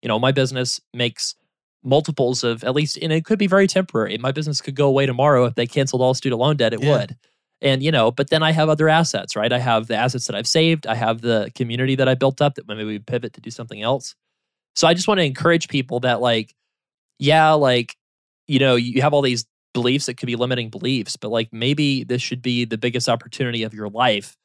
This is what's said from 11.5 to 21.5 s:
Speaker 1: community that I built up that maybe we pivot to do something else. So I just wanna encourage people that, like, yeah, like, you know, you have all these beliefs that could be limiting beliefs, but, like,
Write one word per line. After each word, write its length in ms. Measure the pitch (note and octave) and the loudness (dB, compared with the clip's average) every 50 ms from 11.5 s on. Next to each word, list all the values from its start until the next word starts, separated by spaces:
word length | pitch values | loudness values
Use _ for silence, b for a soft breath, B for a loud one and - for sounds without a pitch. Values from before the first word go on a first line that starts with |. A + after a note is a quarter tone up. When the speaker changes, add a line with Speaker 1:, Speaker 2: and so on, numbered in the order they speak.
| - | -4
Speaker 1:
community 400 | - B2+ A#2 A#2 A#2+ C3 C3 C3+ | -6 -6 -4 -2 -2 0 0 2
that 120 | C3 C3+ | 2 2
I 60 | C3 C3 | 2 2
built 260 | B2 C3+ C3+ C3 - | 2 2 0 0 2
up 140 | D3 C#3+ C#3 | -2 -2 -2
that 140 | - - | -4 -12
maybe 160 | - G#2 A2 G#2+ | -12 -8 -8 -6
we 160 | G#2+ G#2+ G#2 | -6 -6 -8
pivot 340 | G#2 - B2+ A#2+ A#2 A2 _ | -8 -6 -6 -6 -6 -8 _
to 80 | - | -14
do 80 | - A2+ | -16 -16
something 320 | A#2 - A#2 A#2+ A2 G#2 | -14 -14 -14 -14 -12 -6
else. 320 | G#2+ A2+ C3+ C3+ - - - _ _ _ _ _ _ _ _ _ _ _ _ | -2 -2 -2 -2 -4 -12 -18 _ _ _ _ _ _ _ _ _ _ _ _
So 120 | - E3 | 2 4
I 60 | E3 F3 | 4 4
just 140 | F3 F3+ | 2 2
wanna 160 | - G#3 F#3+ E3+ | 0 2 2 0
encourage 440 | C#3+ C3 - - E3+ E3+ E3 - | -2 -2 0 0 2 2 2 0
people 340 | - - C#3+ C3 B2+ B2+ B2 | -2 -4 -4 -4 -2 -6 -4
that, 200 | A#2+ B2+ B2 G#2 | -2 -2 -2 0
like, 320 | B2 B2 A#2 A2+ A2 _ _ _ _ _ _ _ _ _ _ _ _ _ _ | 2 0 0 0 -2 _ _ _ _ _ _ _ _ _ _ _ _ _ _
yeah, 360 | _ C#3+ C#3 D#3 D#3+ D#3 D#3 D#3 | _ 0 4 4 6 6 6 6
like, 420 | D3+ D3 C3 B2 B2 B2 - - _ _ _ _ _ _ _ _ _ _ | 4 4 4 2 2 0 -4 -12 _ _ _ _ _ _ _ _ _ _
you 120 | - D#3 F3 | -2 0 2
know, 160 | C3+ C3+ B2 | 4 4 4
you 260 | B2 A#2+ B2 A#2 C3 | 2 2 0 0 2
have 120 | C3 D3+ D3 | 2 4 2
all 100 | C#3+ C#3 | 2 2
these 240 | C3 B2 A2+ - _ _ _ _ _ _ | 2 -2 -2 -6 _ _ _ _ _ _
beliefs 320 | B2 A#2 B2 C3 C#3+ - | 0 2 2 2 0 -2
that 100 | - - | -4 -8
could 120 | - - | -8 -6
be 80 | A#2+ A#2+ | -6 -2
limiting 340 | A2+ B2 B2 B2+ B2 A#2 A2 | -2 -2 -2 -2 -4 -4 -8
beliefs, 480 | G#2+ G2+ - B2 C3+ B2 G#2 - - | -10 -6 -4 -2 -2 -2 -4 -6 -10
but, 120 | - - G#2+ | -10 -8 -4
like, 220 | A2+ A#2 A2+ A2 | -2 -2 -2 -4